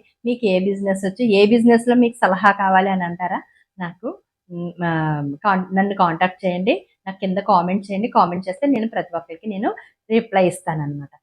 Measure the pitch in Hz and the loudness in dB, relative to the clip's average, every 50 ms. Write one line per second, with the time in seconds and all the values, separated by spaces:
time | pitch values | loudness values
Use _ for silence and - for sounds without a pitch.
0 | - _ _ _ - 233 247 240 240 196 185 185 190 202 196 196 196 196 190 190 | -8 _ _ _ -4 -4 -4 -2 0 0 2 2 0 0 -2 -2 -2 -2 -2 -2
1 | - 185 190 - 247 226 196 196 208 208 240 233 226 233 233 226 233 240 240 247 | -4 -6 -4 -2 0 2 4 4 6 6 4 6 6 6 4 4 4 2 4 4
2 | 240 233 233 - 214 185 190 185 208 202 196 202 196 190 190 185 190 196 190 185 | 4 2 2 0 0 0 2 4 4 4 4 4 2 4 4 4 4 2 0 -2
3 | 175 170 175 175 180 175 196 285 - _ _ _ _ _ _ 185 180 170 175 _ | -2 -4 -6 -4 -4 -4 -4 -6 -8 _ _ _ _ _ _ -10 -10 -10 -10 _
4 | 220 277 392 - _ _ _ _ _ - 175 170 175 175 170 175 175 170 165 160 | -12 -12 -12 -12 _ _ _ _ _ -14 -10 -10 -8 -8 -6 -4 -4 -2 -2 0
5 | 156 156 151 147 143 143 139 156 - 208 190 190 185 - 190 190 196 202 196 196 | 0 -2 -2 -2 -4 -6 -6 -2 0 0 0 0 -2 -2 0 0 0 0 2 0
6 | 185 170 160 165 185 185 - - 196 185 175 180 185 233 330 381 - _ _ _ | 0 0 2 0 -2 -2 -2 -2 -4 -4 -2 -2 0 0 0 -2 -4 _ _ _
7 | - 190 190 - 202 190 185 202 196 - 196 175 175 180 190 202 196 202 196 190 | -14 -14 -10 -6 -4 -4 -4 -2 0 2 2 2 2 0 -2 -4 -4 -6 -6 -6
8 | 220 247 - 226 185 175 175 185 185 185 185 - 285 285 269 220 214 226 - 190 | -4 0 2 2 2 2 0 -6 -8 -8 -6 -2 0 0 0 0 -2 -4 -4 -6
9 | 170 - 170 165 170 - 160 - - 220 196 190 226 359 440 - - _ _ _ | -6 -6 -8 -10 -10 -10 -18 -14 -10 -10 -6 -4 -4 -4 -6 -6 -14 _ _ _
10 | _ - 220 226 226 - 196 190 185 175 170 - - 175 160 156 147 143 143 143 | _ -2 0 0 0 0 2 2 2 2 0 -2 -6 -6 -4 -4 -4 -6 -8 -10
11 | 139 - _ - | -12 -16 _ -20